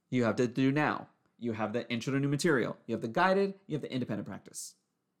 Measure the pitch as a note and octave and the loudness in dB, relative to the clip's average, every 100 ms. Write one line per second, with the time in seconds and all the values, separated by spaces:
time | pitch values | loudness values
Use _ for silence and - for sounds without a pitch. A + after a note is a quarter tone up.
0 | - B2+ A#2 A2 B2 A#2 C3+ C#3 D3 - | -4 0 2 4 2 4 2 4 2 0
1 | - _ _ - A#2 A2 G#2+ A2+ - A#2+ | -6 _ _ -10 -6 -2 -2 -2 -4 -4
2 | A2 C3+ C#3 C#3+ F3+ C#3 - - - A2+ | -2 0 0 2 2 2 2 -4 -6 -4
3 | A#2+ A2+ F3+ F#3+ G3 G3 - D3+ - B2+ | -2 2 2 4 0 -4 -8 -6 -4 -4
4 | A#2+ D#3 - F#2+ - - - - _ _ | -4 -4 -6 -10 -14 -14 -14 -16 _ _
5 | _ _ | _ _